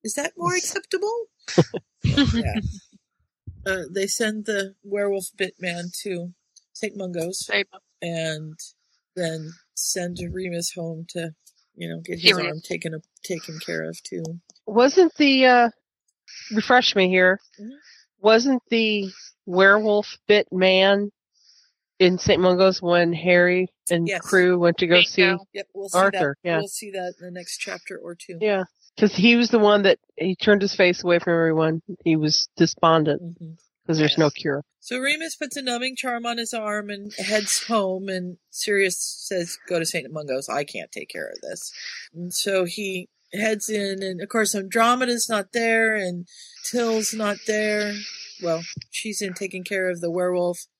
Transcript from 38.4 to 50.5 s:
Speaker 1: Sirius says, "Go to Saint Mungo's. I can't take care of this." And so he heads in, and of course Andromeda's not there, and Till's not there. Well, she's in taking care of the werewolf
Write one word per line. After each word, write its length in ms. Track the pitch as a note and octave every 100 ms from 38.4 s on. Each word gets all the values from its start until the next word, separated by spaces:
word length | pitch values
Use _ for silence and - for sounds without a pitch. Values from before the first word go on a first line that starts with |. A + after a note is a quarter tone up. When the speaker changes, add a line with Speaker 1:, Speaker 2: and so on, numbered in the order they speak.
| _
Speaker 1:
Sirius 480 | - - G3+ G3 F3+
says, 600 | - - - F#3 E3+ - -
"Go 100 | F3
to 80 | D#3+
Saint 240 | F3 C3
Mungo's. 360 | D3+ D3 C3 C3+
I 160 | C3
can't 260 | D3 G2+ D#2
take 180 | - D2+
care 200 | - B1+
of 120 | -
this." 320 | C#2+ - - - - - -
And 200 | D#3+ F3
so 300 | - G3+ F#3+
he 440 | F3 F3 G3 F#3 F3+ _ _
heads 380 | G3+ A3 G#3+ -
in, 320 | G#3+ G3 F#3+
and 180 | F#3+ F#3
of 80 | G3+
course 260 | A3 G#3 G#3
Andromeda's 720 | F#3+ A3+ A3+ B3 B3 A#3+ A3+
not 240 | G#3+ G3
there, 420 | A#3 A3+ A3+ A3+
and 340 | G#3+ F#3 F3 F3 - - -
Till's 500 | - A#3+ A#3 A3 G#3+
not 240 | A3 G#3 G#3 -
there. 480 | G#3+ G#3+ G#3 G#3 G#3 G#3 - - -
Well, 220 | F3 E3 E3+ - -
she's 320 | - A3 G3+
in 120 | G3
taking 280 | F3+ G3 F#3
care 240 | F3+ G3 F#3
of 120 | F3
the 100 | E3+
werewolf 560 | F3 F3+ F3+ F3